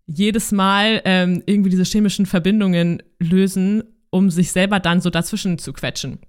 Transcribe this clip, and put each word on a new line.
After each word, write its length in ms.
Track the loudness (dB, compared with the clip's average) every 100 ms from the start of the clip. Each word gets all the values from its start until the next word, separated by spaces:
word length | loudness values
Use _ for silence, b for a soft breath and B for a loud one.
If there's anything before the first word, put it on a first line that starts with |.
| -10
jedes 440 | -2 0 0 -2
Mal, 500 | 0 2 2 2 0 2
ähm, 360 | 2 2 0 0
irgendwie 240 | 0 2
diese 140 | 2 0
chemischen 400 | 0 0 0 0
Verbindungen 760 | 0 2 2 2 2 0 -2 -8 -6
lösen, 640 | 0 2 2 0 -2 -2 -4 _ _
um 200 | 0 2
sich 220 | 2 0
selber 300 | 0 0 0
dann 180 | 0 0
so 100 | 0
dazwischen 480 | -2 -4 -4 -4 -6
zu 140 | -8
quetschen. 480 | -8 -8 -8 -10 -12